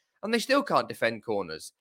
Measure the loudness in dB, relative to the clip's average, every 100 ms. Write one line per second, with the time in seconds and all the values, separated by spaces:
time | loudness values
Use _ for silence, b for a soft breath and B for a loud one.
0 | _ _ -2 -2 2 2 4 2 0 0
1 | 0 0 -2 -4 -4 -8 -14 _